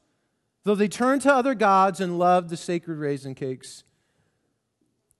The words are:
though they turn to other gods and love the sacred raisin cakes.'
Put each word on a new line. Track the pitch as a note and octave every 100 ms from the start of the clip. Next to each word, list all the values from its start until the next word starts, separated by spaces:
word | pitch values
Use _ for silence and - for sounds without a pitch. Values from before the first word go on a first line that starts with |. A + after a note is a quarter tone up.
| _ _ _ _ _ _
though | F#3+
they | G3+ G#3
turn | - B3 C#4
to | C4+
other | C#4 B3
gods | A#3+ G#3 F#3+ G3 F#3
and | F#3 F3
love | F3+ F3+ F3
the | E3+
sacred | - F3 E3 D#3
raisin | D3 C#3+ C3+ B2+
cakes.' | C3+ B2+ - - _ _ _ _ _ _ _ _ _ _ _ _ _